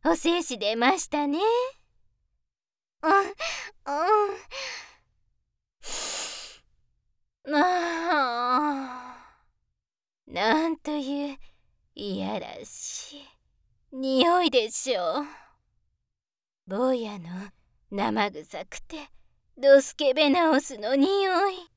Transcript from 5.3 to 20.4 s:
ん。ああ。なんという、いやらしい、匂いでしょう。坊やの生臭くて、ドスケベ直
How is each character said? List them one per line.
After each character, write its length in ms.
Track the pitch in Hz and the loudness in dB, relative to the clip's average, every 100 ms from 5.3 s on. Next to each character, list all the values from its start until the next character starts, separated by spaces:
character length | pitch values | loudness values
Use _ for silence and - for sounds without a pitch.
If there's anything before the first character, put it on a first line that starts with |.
| _ _ _ _ _ - - - - - - - - _ _ _ _ _ _ _ _ - | _ _ _ _ _ -10 -8 -6 -6 -6 -10 -14 -20 _ _ _ _ _ _ _ _ -4
ん。 40 | 294 | 2
あ 1600 | 359 359 339 330 339 311 262 240 240 254 302 277 262 254 247 247 | 2 2 -2 -4 0 0 0 -2 0 0 0 -2 -6 -12 -16 -20
あ。 180 | - _ _ _ _ _ _ _ _ _ _ | -20 _ _ _ _ _ _ _ _ _ _
な 420 | - 214 311 330 | -2 2 2 0
ん 80 | - | -2
と 140 | - | -4
い 420 | 294 269 285 285 | -6 -4 -4 -6
う、 60 | 277 - _ _ _ _ - | -10 -18 _ _ _ _ -12
い 240 | 202 190 | -8 -6
や 200 | 190 208 | -4 -6
ら 240 | - - | -8 -14
し 540 | - - - - - 285 | -16 -12 -10 -10 -14 -18
い、 100 | 277 _ _ _ _ _ _ | -20 _ _ _ _ _ _
匂 520 | 262 262 262 339 359 | -6 0 4 6 6
い 80 | 339 | 4
で 180 | 254 233 | 2 0
し 260 | - 269 220 | -4 -2 -2
ょ 260 | 175 214 | 0 -2
う。 40 | 294 - - _ _ _ _ _ _ _ _ _ _ _ - | -4 -12 -20 _ _ _ _ _ _ _ _ _ _ _ -8
坊 260 | 196 254 | -2 0
や 240 | 254 220 208 | 0 -4 -10
の 320 | 170 180 208 _ _ _ _ | -12 -12 -12 _ _ _ _
生 400 | 202 220 214 208 | -4 -2 0 -2
臭 340 | 151 156 170 - | -4 -14 -14 -12
く 140 | - | -14
て、 260 | - 311 285 - _ _ _ - | -14 -14 -16 -20 _ _ _ 0
ド 240 | 277 277 | 8 8
ス 140 | 269 - | 8 -2
ケ 180 | 302 | 0
ベ 160 | 254 294 | 4 4
直 300 | 330 | 6